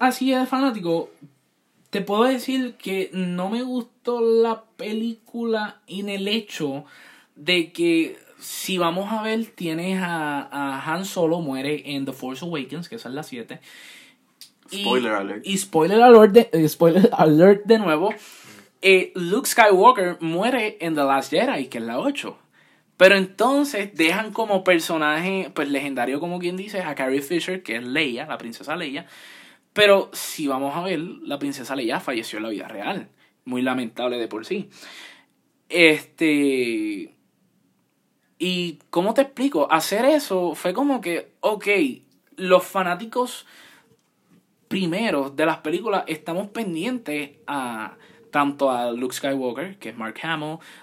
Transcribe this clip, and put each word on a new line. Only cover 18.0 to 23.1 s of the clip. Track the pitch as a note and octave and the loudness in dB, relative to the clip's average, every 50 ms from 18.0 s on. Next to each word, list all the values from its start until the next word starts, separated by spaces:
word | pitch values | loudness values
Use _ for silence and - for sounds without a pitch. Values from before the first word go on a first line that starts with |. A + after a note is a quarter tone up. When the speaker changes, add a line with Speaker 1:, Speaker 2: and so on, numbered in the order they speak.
| F3 G#3+ A3 - - - - - - - - - - _ _ - | 0 -2 -4 -4 -14 -20 -20 -20 -20 -20 -20 -20 -20 _ _ 0
Speaker 1:
eh, | - F#3+ F#3+ F#3 F3+ - - | 4 6 6 6 4 0 -6
Luke | F#3 F3 E3+ G3 B3 - | -6 -4 0 0 0 0
Skywalker | - - - A3+ G#3 G3 F3+ G3+ A#3+ C4 - F#3 F3+ E3+ - | 0 4 6 6 8 8 8 8 8 6 6 2 -2 -2 -4
muere | E3 D#3+ E3 F3 G3+ A#3+ C4+ B3 G#3+ G#3+ G#3+ - | -4 -2 -2 0 0 0 0 0 -2 -2 -4 -6
en | E3 E3+ D#3+ | -6 -4 -2
The | D3 C#3+ | 0 2
Last | C#3 C3+ C3+ C3 - | 2 2 0 0 0
Jedi, | D3 E3+ A3+ C4+ A#3+ D#3 C3 | 0 0 0 0 -2 -4 -6
que | - - | -8 -8
es | A#2+ A2+ | -8 -8
la | A#2 A#2 C3+ | -6 -6 -4
ocho. | F#3 C#4 C#4 - - G#2 - - _ _ _ _ _ _ _ _ _ _ _ | -4 -4 -4 -6 -8 -12 -12 -16 _ _ _ _ _ _ _ _ _ _ _
Pero | - - - | 6 8 8